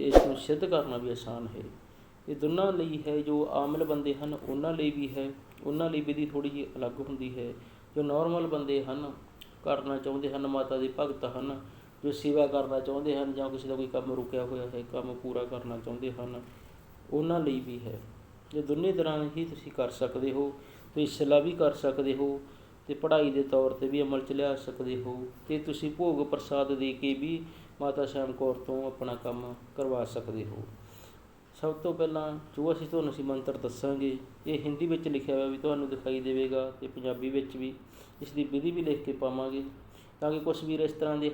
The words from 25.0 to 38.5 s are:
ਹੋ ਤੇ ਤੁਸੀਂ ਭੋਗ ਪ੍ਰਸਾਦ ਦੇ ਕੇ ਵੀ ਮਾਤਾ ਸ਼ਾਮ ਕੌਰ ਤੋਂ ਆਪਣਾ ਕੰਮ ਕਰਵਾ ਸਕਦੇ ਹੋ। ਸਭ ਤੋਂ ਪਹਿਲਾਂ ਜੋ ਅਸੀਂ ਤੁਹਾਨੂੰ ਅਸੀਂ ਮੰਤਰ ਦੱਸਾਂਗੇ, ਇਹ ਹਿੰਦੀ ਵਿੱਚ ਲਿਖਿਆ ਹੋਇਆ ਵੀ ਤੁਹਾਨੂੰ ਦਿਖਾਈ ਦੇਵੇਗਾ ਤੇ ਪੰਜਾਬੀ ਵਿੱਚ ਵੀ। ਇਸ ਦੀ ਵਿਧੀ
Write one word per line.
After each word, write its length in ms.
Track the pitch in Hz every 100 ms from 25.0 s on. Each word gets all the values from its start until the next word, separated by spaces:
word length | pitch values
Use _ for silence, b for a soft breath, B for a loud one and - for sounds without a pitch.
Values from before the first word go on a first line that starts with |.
ਹੋ 120 | 123 127 127 - -
ਤੇ 100 | 151
ਤੁਸੀਂ 300 | 151 143 151
ਭੋਗ 340 | 151 175 147 143
ਪ੍ਰਸਾਦ 440 | - - 139 139
ਦੇ 180 | 139 135
ਕੇ 200 | 127 139
ਵੀ 280 | 135 151 165 165 B B -
ਮਾਤਾ 240 | 143 139 139
ਸ਼ਾਮ 260 | 143 131
ਕੌਰ 240 | 127 131 127 -
ਤੋਂ 140 | 131 135
ਆਪਣਾ 260 | 127 127 120
ਕੰਮ 380 | 127 120 123 123 - -
ਕਰਵਾ 280 | 135 127 117
ਸਕਦੇ 400 | 117 113 110 104
ਹੋ। 180 | 110 - - B B B B - - - -
ਸਭ 120 | 156
ਤੋਂ 200 | 156 175
ਪਹਿਲਾਂ 380 | 170 160 156 151 151 - -
ਜੋ 160 | 156
ਅਸੀਂ 160 | 165 156
ਤੁਹਾਨੂੰ 240 | 165 147
ਅਸੀਂ 100 | 135
ਮੰਤਰ 340 | 135 135 131 135
ਦੱਸਾਂਗੇ, 600 | 123 - 139 139 135 131 - - -
ਇਹ 120 | 151
ਹਿੰਦੀ 280 | 147 143 170
ਵਿੱਚ 200 | 165 160
ਲਿਖਿਆ 280 | 143 135 135
ਹੋਇਆ 120 | 135
ਵੀ 100 | 135
ਤੁਹਾਨੂੰ 320 | 147 147 139
ਦਿਖਾਈ 320 | 131 131 131
ਦੇਵੇਗਾ 480 | 127 131 131 131 131
ਤੇ 160 | 131 135
ਪੰਜਾਬੀ 420 | - 127 120 131
ਵਿੱਚ 260 | 135 135 131
ਵੀ। 160 | 131 131 - B B -
ਇਸ 100 | 143
ਦੀ 120 | 147
ਵਿਧੀ 280 | 139